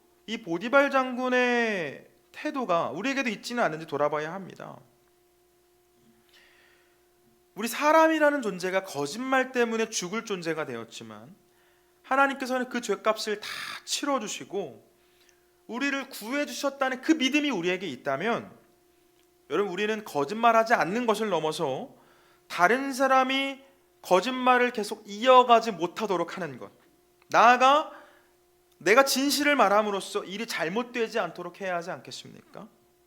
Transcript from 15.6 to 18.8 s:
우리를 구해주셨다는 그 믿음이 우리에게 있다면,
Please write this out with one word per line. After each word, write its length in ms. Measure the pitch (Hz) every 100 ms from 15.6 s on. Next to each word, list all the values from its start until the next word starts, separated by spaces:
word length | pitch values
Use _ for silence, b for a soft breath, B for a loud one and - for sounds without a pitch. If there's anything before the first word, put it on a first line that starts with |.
| -
우리를 420 | 233 277 277 254
구해주셨다는 960 | - 214 285 294 240 277 277 262 254
그 100 | -
믿음이 380 | 220 254 294 294
우리에게 360 | 202 175 180 185
있다면, 640 | 123 143 135 208 190 95 - _ _